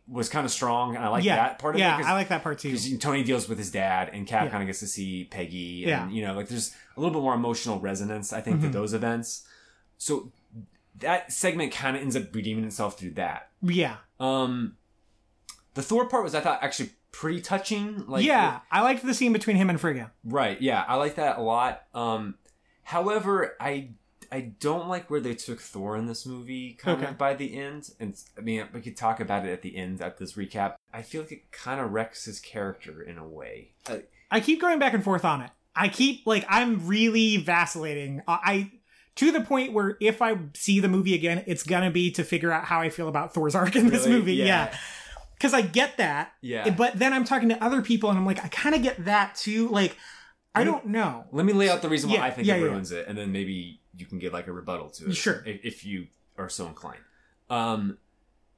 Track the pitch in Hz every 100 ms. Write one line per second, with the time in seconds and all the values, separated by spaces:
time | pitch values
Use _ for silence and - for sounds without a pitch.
0 | - 120 113 151 131 - 123 120 123 117
1 | 113 120 190 170 127 - 151 170 180 147
2 | 151 190 196 165 156 147 143 123 123 127
3 | 147 139 123 123 104 110 98 101 95 92
4 | 92 101 98 110 104 104 95 92 98 -
5 | 95 90 90 95 85 90 87 90 165 139
6 | 107 110 101 95 101 120 110 - - -
7 | 170 156 135 120 120 113 120 101 98 95
8 | 101 107 104 110 113 156 151 117 104 110
9 | 117 117 117 - - - _ _ _ -
10 | - 147 127 _ _ 113 - _ _ 98
11 | 143 180 - - 185 165 147 - 131 135
12 | 139 127 98 110 110 110 110 - 104 -
13 | 90 80 87 - - - 180 175 143 110
14 | - - 131 131 127 123 117 - _ _
15 | _ _ _ _ _ - _ - - 226
16 | 247 247 180 151 160 135 143 - 131 _
17 | _ - 156 170 - 196 190 208 208 208
18 | - - 262 254 170 127 - 180 240 262
19 | 254 240 247 220 220 196 190 170 165 131
20 | 113 _ 117 135 113 98 131 107 - 127
21 | 147 147 147 123 113 117 123 117 - 123
22 | 117 110 107 - _ _ _ _ - 170
23 | 190 214 196 196 - - 139 143 131 110
24 | _ _ - 135 120 101 147 170 175 180
25 | 175 147 120 117 - 117 - 101 98 107
26 | 117 113 131 127 123 131 127 117 185 160
27 | 143 127 139 139 139 139 139 147 - -
28 | 156 - - - 113 110 104 120 113 -
29 | 113 113 101 101 95 90 92 95 92 92
30 | 87 - 92 - 98 107 98 - _ 117
31 | 113 160 156 - _ - 123 139 117 107
32 | 113 - 113 98 - 110 98 95 - 78
33 | - 82 80 78 62 55 55 _ - 113
34 | - _ - 220 220 320 349 320 269 208
35 | 196 180 165 143 123 _ _ - 196 202
36 | 269 247 220 208 - 208 240 214 165 208
37 | 226 226 220 208 160 170 170 165 156 147
38 | 139 139 160 170 180 196 196 - _ _
39 | _ - 294 320 - 269 254 214 202 202
40 | 214 220 226 208 151 - - 202 190 185
41 | 185 175 170 170 180 165 147 180 185 175
42 | 180 175 156 170 170 165 - 165 165 160
43 | 160 151 165 175 151 185 180 247 233 233
44 | 247 240 185 185 190 180 139 - - -
45 | - - - - 277 262 196 180 285 -
46 | 175 143 165 - 127 117 214 180 240 190
47 | 262 262 247 269 226 226 226 269 - 233
48 | 214 190 190 190 170 - 294 311 240 -
49 | 175 208 196 - 214 214 226 202 185 -
50 | - - - _ _ 208 294 302 214 220
51 | 190 120 - 139 190 196 196 175 170 156
52 | 147 208 131 123 202 180 160 98 90 87
53 | 85 104 101 95 95 92 87 80 _ 90
54 | 90 92 90 85 90 87 90 87 73 -
55 | - 175 214 160 113 101 117 - 101 95
56 | 87 _ _ - 87 - 85 78 73 53
57 | _ _ _ _ - 120 117 110 98 -
58 | _ _ _ _ _